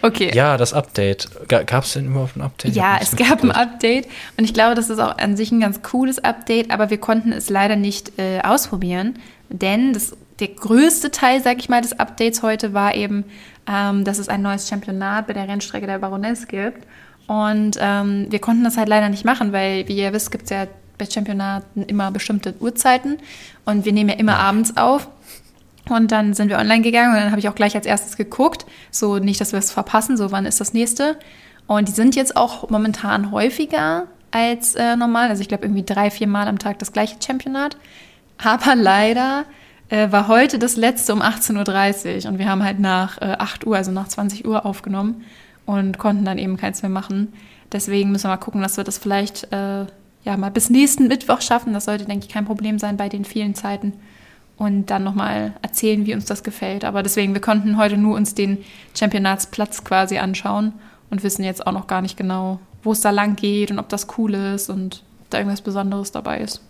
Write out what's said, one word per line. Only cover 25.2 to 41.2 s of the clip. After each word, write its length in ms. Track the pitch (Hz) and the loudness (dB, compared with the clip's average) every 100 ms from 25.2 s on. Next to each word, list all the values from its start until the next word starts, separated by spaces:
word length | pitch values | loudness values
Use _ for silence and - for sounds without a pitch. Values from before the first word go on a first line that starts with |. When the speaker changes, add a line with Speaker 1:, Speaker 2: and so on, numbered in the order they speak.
| - - - _ _ _ - | -20 -20 -20 _ _ _ -2
Speaker 1:
Und 240 | 233 220 | 2 4
dann 220 | 214 208 | 4 2
sind 160 | 202 202 | 2 2
wir 80 | 202 | 2
online 240 | 214 226 | 4 4
gegangen 280 | 226 240 240 | 4 4 4
und 20 | 220 | 4
dann 100 | 208 | 4
habe 100 | 208 | 2
ich 80 | 208 | -2
auch 60 | 208 | 0
gleich 180 | 208 | 0
als 100 | 214 | 0
erstes 320 | 214 202 - - | 0 -2 -2 -6
geguckt, 480 | 214 - 294 - - - - | -6 2 2 2 -16 -20 -10
so 260 | - 214 202 | -2 0 0
nicht, 220 | 196 196 | 0 0
dass 100 | 202 | -2
wir 60 | 196 | -2
es 140 | 202 | -2
verpassen, 440 | - 202 214 220 247 | -2 0 0 2 0
so 140 | 196 | 0
wann 160 | 196 196 | -2 -2
ist 140 | - | -2
das 120 | 202 | -2
nächste. 460 | 226 233 240 285 302 - - - - - | 0 0 0 0 -2 -10 -20 -20 -20 -2
Und 220 | 208 208 | 0 2
die 40 | |
sind 220 | 208 240 | 4 4
jetzt 220 | 269 262 - | 4 0 2
auch 340 | 240 - - | 0 -2 -4
momentan 600 | 214 220 214 202 208 202 | 0 0 -2 -2 -2 0
häufiger 760 | 208 226 254 302 311 311 339 349 - _ | 0 0 0 -2 0 0 -2 -6 -14 _
als, 460 | 226 233 240 240 - | -2 0 0 -2 0
äh, 180 | 233 | 0
normal. 360 | 240 240 233 240 | 2 2 2 0
Also 100 | 202 | 0
ich 60 | 202 | -4
glaub, 140 | 202 | -4
irgendwie 180 | 196 202 | -2 -2
drei, 280 | 190 202 208 | -2 0 0
vier 160 | 208 208 | 0 -2
Mal 180 | 202 208 | 0 -2
am 140 | 202 | -2
Tag 180 | 208 202 | -4 -6
das 140 | 202 | -6
gleiche 240 | 214 214 220 - | -2 -4 -4 -6
Championat. 500 | 262 269 269 285 294 - - - _ _ - | -6 -4 -4 -4 -8 -20 -20 -20 _ _ -4
Aber 360 | 220 226 269 254 | 0 2 4 6
leider, 680 | 196 196 214 233 262 277 302 - - - - | 6 6 4 2 0 -2 -6 -14 -20 -20 -4
äh, 240 | 214 214 | 0 4
war 160 | 202 202 | 2 6
heute 320 | 226 285 262 | 6 6 4
das 160 | 240 233 | 0 2
letzte 360 | 226 247 - | 2 2 0
um 100 | 208 | 2